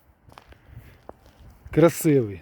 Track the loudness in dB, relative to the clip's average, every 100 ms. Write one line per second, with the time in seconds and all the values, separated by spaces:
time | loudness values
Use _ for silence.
0 | _ _ _ -20 _ -20 _ -20 -20 -20
1 | -20 -20 _ _ -20 -20 -4 2 2 2
2 | 0 0 -2 -10